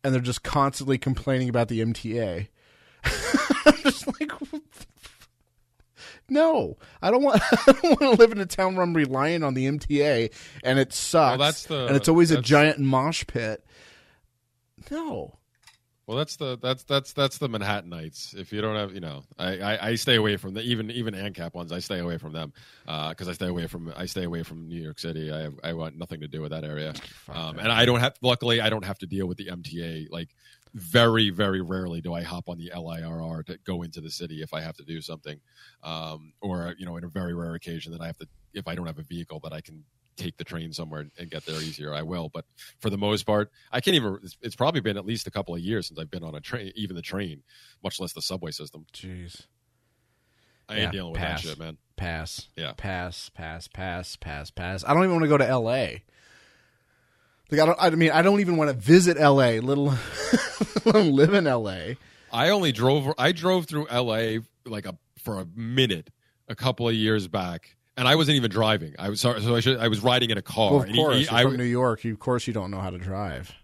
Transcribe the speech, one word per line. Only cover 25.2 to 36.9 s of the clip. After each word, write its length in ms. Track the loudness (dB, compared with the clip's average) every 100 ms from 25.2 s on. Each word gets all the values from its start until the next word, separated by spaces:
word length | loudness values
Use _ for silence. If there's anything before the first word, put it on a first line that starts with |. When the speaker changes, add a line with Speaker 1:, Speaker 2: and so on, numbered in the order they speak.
| -8
Speaker 2:
I 120 | -8
have, 120 | -10 -10
I 120 | -10
want 220 | -8 -8 -10
nothing 240 | -12 -12
to 60 | -10
do 120 | -10
with 80 | -8
that 140 | -8
area. 280 | -8 -8 -8
Speaker 1:
Fuck 420 | -10 -16 -20 -14 -10
Speaker 2:
Um, 200 | -10 -4
Speaker 1:
that. 60 |
Speaker 2:
and 100 | 0
I 120 | 4
don't 160 | 4 4
have, 160 | 2 0
luckily, 400 | -2 0 0 0
I 80 | 2
don't 160 | -2
have 140 | -6 -10
to 80 | -6
deal 200 | -4 -4
with 100 | -6
the 100 | -10
M 140 | -12
T 180 | -10 -10
A. 280 | -8 -10 -10
Like, 180 | -10 -12 _ _ _ _
very, 560 | -18 2 6 6 4 0
very 300 | 0 0 0
rarely 400 | -4 -6 -6 -6
do 140 | -6
I 80 | -6
hop 260 | -6 -10 -10
on 100 | -12
the 140 | -12
L 160 | -12 -10
I 140 | -10
R 200 | -10 -8
R 200 | -8 -10
to 140 | -12 -14
go 240 | -8 -8
into 180 | -8 -14
the 100 | -14
city 320 | -12 -12 -12
if 100 | -10
I 60 | -10
have 160 | -10 -14
to 60 |
do 160 | -14 -14
something. 360 | -12 -14 -14 -18 _ _ -20 _
Um, 480 | -12 -12 -12 -14 -20 _
or, 340 | -8 -6 -8 -10
you 60 |
know, 100 | -12